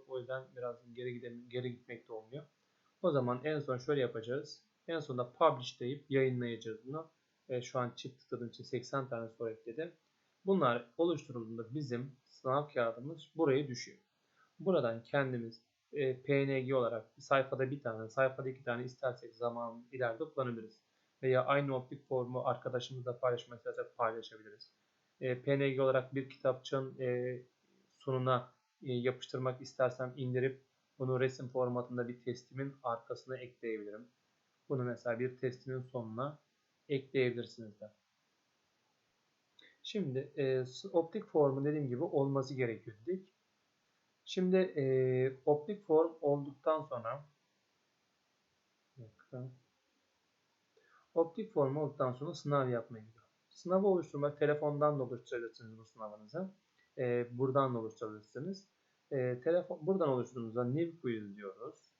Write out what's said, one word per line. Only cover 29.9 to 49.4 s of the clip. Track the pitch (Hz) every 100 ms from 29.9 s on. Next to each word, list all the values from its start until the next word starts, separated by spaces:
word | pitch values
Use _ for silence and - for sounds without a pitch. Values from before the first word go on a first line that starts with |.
| - 127 127
indirip | 127 127 131 131 _ _ _ _
bunu | 131 127
resim | 131 131 127
formatında | 131 127 123 120 123 120
bir | 123
testimin | - 123 - 131 139 135
arkasına | 123 117 - 117 - 123
ekleyebilirim. | 123 - 117 110 104 107 123 _ _ _ _ _ _
Bunu | 139 123
mesela | 117 120 117
bir | 127 127
testimin | 131 127 135 131
sonuna | 127 123 113 110 139 151 _ _ _ _ _
ekleyebilirsiniz | 139 135 135 127 117 107 - 110 101
de. | 107 - _ _ _ _ _ _ _ _ _ _ _ _ _ _ _ _ - _
Şimdi, | - 214 160 127 139 -
e, | 135 131 127
s-, | - 196
optik | 170 165 220 -
formu | 165 143 135 143
dediğim | 151 139
gibi | 120
olması | 170 156 139 139 135 135
gerekiyor | 123 107 - 107 -
dedik. | 185 190 _ _ _ _ _ _ _ _ _ -
Şimdi, | - 185 185
e, | 185 151 135 131 127 127 131 131 -
optik | 147 151 202 -
form | 156 165 -
olduktan | 147 143 143 135 - 156
sonra, | 143 123 113 139 147 _ _ _ _ _ _ _ _ _ _ _ _ _ _ _ _ -
bir |
dakika. | 110 _ _ 127